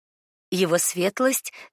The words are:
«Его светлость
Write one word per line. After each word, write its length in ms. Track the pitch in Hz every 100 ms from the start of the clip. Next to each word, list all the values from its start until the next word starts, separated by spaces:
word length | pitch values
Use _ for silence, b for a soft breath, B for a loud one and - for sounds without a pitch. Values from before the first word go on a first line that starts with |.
| _ _ _ _ -
«Его 280 | 180 185 175
светлость 760 | - 175 185 - 262 262 - B B